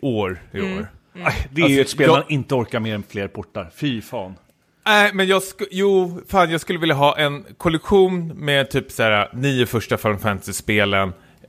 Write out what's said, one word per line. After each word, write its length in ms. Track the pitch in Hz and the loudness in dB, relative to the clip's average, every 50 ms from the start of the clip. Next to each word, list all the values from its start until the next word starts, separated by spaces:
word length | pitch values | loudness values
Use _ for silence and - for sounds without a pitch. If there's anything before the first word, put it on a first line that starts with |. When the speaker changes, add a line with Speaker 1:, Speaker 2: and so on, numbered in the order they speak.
| - | -6
Speaker 1:
år 380 | 139 117 107 101 92 92 82 - - - | -4 -2 -2 -2 -4 -4 -8 -12 -14 -8
i 60 | 98 | -6
Speaker 2:
Mm. 140 | 196 190 185 | -6 -6 -6
Speaker 1:
år. 160 | - - - _ - _ _ - | -8 -10 -12 _ -20 _ _ -14
Speaker 2:
Mm. 120 | 180 175 | -6 -4
Speaker 3:
Aj, 80 | 160 147 - - 135 135 | -4 -4 -4 -6 -6 -2
det 100 | 151 165 | 0 2
är 60 | 147 | 4
ju 100 | 139 139 | 4 4
Speaker 1:
Alltså, 20 | |
Speaker 3:
ett 80 | 131 131 | 2 0
spel 180 | - - 143 | 2 2 4
Speaker 1:
jag 60 | - 127 | 6 6
Speaker 3:
man 120 | 139 - - | 4 2 0
inte 260 | 151 139 113 - 139 | -4 -4 -2 -2 -2
orkar 260 | 127 113 - - 117 | -2 -2 -2 -4 -4
mer 140 | 110 110 107 | -4 -4 -4
än 80 | 104 98 - | -6 -8 -8
fler 200 | - 104 98 95 | -8 -6 -6 -6
portar. 420 | - 107 104 - - 107 92 82 - | -8 -12 -14 -12 -12 -12 -12 -12 -12
Fy 240 | - 151 143 127 110 104 | -6 -6 -4 -4 -6 -8
fan. 320 | - - 117 95 92 95 - _ _ _ _ _ _ _ _ - | -10 -10 -10 -10 -10 -14 -20 _ _ _ _ _ _ _ _ -2
Speaker 1:
Nej, 240 | 214 214 208 202 208 196 | 2 4 4 4 2 2
men 120 | 185 190 | 0 2
jag 160 | 185 190 190 190 | 2 2 0 0
sku-, 240 | - - - 202 - | -4 -10 -10 -10 -8
jo, 500 | - 185 196 202 196 190 185 175 170 175 - - | -2 0 2 4 4 4 2 0 -4 -12 -10 -2
fan, 220 | - 196 175 160 | 2 2 4 4
jag 100 | 165 160 | 2 -2
skulle 180 | - - 143 131 | -2 -4 -4 -2
vilja 160 | 165 165 151 | 0 0 2
ha 240 | 135 143 147 - - | 4 2 2 2 2
en 260 | 151 143 143 143 - - - | -2 -2 -2 -6 -12 -18 -14
kollektion 720 | - - 175 160 156 - - 208 196 190 185 185 175 170 160 | -4 -2 -2 -2 -2 -2 2 4 4 4 4 2 -2 -6 -6
med 420 | 156 151 147 147 143 139 135 135 | -10 -8 -4 0 2 0 0 0
typ 220 | - 135 131 - - | -2 -4 -4 -4 -4
så 100 | - 120 | 0 2
här 260 | 110 107 104 101 - - | 2 2 2 0 -2 -4
nio 340 | 120 131 143 135 123 120 | -4 -2 0 2 2 0
första 300 | - - 113 - - 120 | 0 0 -4 -2 -2 -4
Final 220 | 107 - 110 104 95 | -2 0 -2 -2 0
Fantasy-spelen, 960 | - 110 101 95 - - 95 - - - 107 104 104 101 98 98 98 95 92 - - _ _ _ _ | -2 -4 -4 -4 -6 -8 -10 -8 -4 0 2 2 2 2 2 0 0 0 -4 -10 -16 _ _ _ _